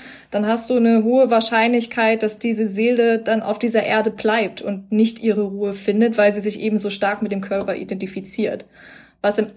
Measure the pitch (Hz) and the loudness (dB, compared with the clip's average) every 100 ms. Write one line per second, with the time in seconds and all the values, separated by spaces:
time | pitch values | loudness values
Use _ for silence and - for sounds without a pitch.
0 | - - - 202 208 233 - 247 233 226 | -16 -20 -6 -2 0 -2 0 2 4 4
1 | 220 262 240 226 226 226 233 240 226 240 | 4 4 4 4 2 2 2 2 0 0
2 | 220 220 214 214 226 214 220 196 233 240 | 0 2 -2 -2 -4 -2 -2 0 0 2
3 | 233 226 220 220 - 214 240 226 - 220 | 2 2 0 -2 -2 -2 0 0 0 0
4 | 214 208 214 226 190 - - 190 - 214 | 0 -2 0 0 -2 -6 -8 -8 -2 2
5 | 226 - 226 208 202 196 202 196 - 208 | 2 2 -2 0 -2 -4 -6 -4 0 2
6 | 233 226 208 202 208 - 214 208 202 196 | 2 4 2 2 -4 -4 -2 0 -2 -2
7 | 202 214 208 196 196 196 196 180 190 196 | -4 -2 -4 -4 -4 -4 -4 -6 -6 -8
8 | 190 202 190 - 208 - - _ - - | -8 -10 -8 -4 -4 -4 -12 _ -20 -20
9 | - _ 202 208 214 | -20 _ 0 0 -2